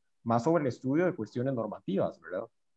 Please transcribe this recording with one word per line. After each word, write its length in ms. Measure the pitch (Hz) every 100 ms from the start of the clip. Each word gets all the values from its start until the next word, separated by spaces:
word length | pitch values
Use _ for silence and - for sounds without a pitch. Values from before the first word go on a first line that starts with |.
| _ _
más 200 | 117 117
sobre 180 | 151 170
el 40 | 139
estudio 380 | - 131 147 180
de 100 | -
cuestiones 380 | 104 123 131
normativas, 640 | 127 104 90 - 185 90 -
¿verdad? 220 | 80 92 113 _ _